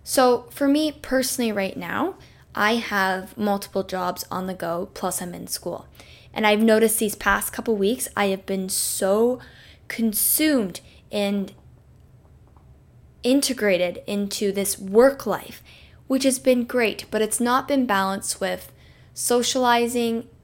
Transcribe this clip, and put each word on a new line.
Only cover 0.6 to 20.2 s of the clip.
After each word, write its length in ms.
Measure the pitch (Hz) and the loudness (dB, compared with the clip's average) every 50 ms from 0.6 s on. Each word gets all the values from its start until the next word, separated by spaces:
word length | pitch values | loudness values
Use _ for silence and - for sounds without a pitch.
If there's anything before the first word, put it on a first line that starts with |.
| 285 | 2
me 260 | 277 277 302 311 311 285 | 2 2 2 2 -2 -4
personally 580 | - - - 254 262 254 254 - - 240 226 | -8 -6 -2 -2 0 0 -2 -2 -2 -2 -2
right 240 | 208 202 196 185 - | 0 -2 -4 -4 -6
now, 400 | - 175 170 175 202 269 359 370 - - - - - - _ - | -8 -8 -6 -4 -4 -4 -4 -6 -10 -20 -20 -20 -20 -20 _ -4
I 200 | - 202 214 226 | 0 0 2 2
have 640 | 233 220 - 208 196 190 190 185 190 185 - - | 0 -2 -2 0 0 0 0 0 -2 -6 -10 -6
multiple 460 | - 208 208 202 196 - - - 196 190 | -2 0 0 0 0 -4 -4 -6 -6 -4
jobs 420 | - - 185 180 180 180 - - - | -4 -6 -4 -4 -4 -4 -6 -8 -8
on 160 | - 185 185 | -6 -6 -4
the 60 | 190 185 | -6 -6
go, 360 | 180 175 170 170 170 190 196 - | -6 -6 -4 -4 -4 -6 -8 -10
plus 280 | - - 185 180 - | -6 -4 -4 -4 -4
I'm 120 | 185 175 175 | -8 -8 -10
in 140 | 170 180 | -12 -10
school. 400 | - - - - 175 175 - - - - - - - - - - - - | -10 -10 -8 -8 -8 -10 -10 -12 -18 -20 -20 -20 -20 -20 -20 -20 -10 -6
And 140 | - 220 | 0 2
I've 140 | 208 214 214 | 4 4 6
noticed 380 | 226 226 220 220 226 220 220 - | 6 6 6 6 6 4 2 0
these 160 | 226 202 - | -2 -2 -2
past 360 | - - 202 196 202 - - | 0 0 0 2 2 -2 -6
couple 240 | - - 226 - 226 | -8 -6 -4 -2 0
weeks, 320 | 202 196 202 247 254 - - - | 0 2 0 0 -2 -6 -8 -4
I 120 | - 202 | -2 0
have 180 | 196 190 196 - | 0 -2 -4 -4
been 240 | - 190 190 190 190 | -6 -4 -4 -4 -4
so 680 | - - - - - - 294 285 202 214 233 240 254 247 - - - - - - - _ - | -4 -4 -4 -4 -2 -2 0 2 2 4 2 2 0 -2 -8 -20 -20 -20 -20 -20 -20 _ -14
consumed 920 | - - - 226 226 202 - - - - - 302 311 294 254 208 180 165 - - - - - _ - | -12 -4 -2 -2 0 0 0 0 0 2 2 2 4 4 2 0 -2 -6 -12 -18 -20 -20 -20 _ -6
and 420 | - 208 202 202 202 202 190 190 - - _ - - - _ - - - - - - - _ - - - - - _ - - - - - _ _ _ - - - - - - | -4 -2 0 0 0 -2 -4 -6 -10 -20 _ -20 -20 -20 _ -20 -20 -20 -20 -20 -20 -20 _ -20 -20 -20 -20 -20 _ -20 -20 -20 -20 -20 _ _ _ -20 -20 -20 -20 -4 2
integrated 800 | 247 262 277 277 - 247 - 214 208 190 175 180 175 175 - - | 2 4 4 2 0 -2 0 2 2 2 2 2 -2 -2 -6 -6
into 440 | - 202 202 202 202 202 - 214 196 | -4 -2 -2 -2 -4 -4 -2 -2 -2
this 280 | 190 196 196 196 - - | 0 -2 -2 -4 -4 -6
work 460 | 196 190 196 220 247 269 269 - - | -8 2 6 6 6 6 4 2 -4
life, 380 | 220 180 - - - - - - - - - - - - - - | -4 -4 -4 -6 -12 -18 -20 -20 -20 -20 -20 -20 -20 -20 -20 -6
which 160 | - 269 262 269 | -2 -2 2 2
has 160 | 269 254 262 | 2 0 2
been 240 | - 262 254 247 233 | 2 2 2 2 0
great, 420 | 240 - 247 233 208 - - - - | -2 0 0 0 0 -2 -6 -10 -6
but 100 | - 214 | -2 -2
it's 180 | 214 214 - - | -2 0 0 -2
not 280 | 240 233 247 269 269 | 0 2 2 0 0
been 180 | - 285 269 254 | 0 0 0 2
balanced 540 | 233 202 196 196 190 196 202 - - - - | 2 0 0 0 0 -2 -4 -6 -8 -6 -4
with 320 | 196 185 185 180 - - - - - - - - - - - | -4 -4 -4 -6 -10 -18 -20 -20 -20 -20 -20 -20 -20 -20 -10
socializing 1120 | - - - 240 247 233 - - 262 247 240 240 240 240 233 254 240 233 233 226 233 | -6 -2 2 2 2 2 0 0 2 4 4 4 4 2 0 0 0 0 0 -2 -4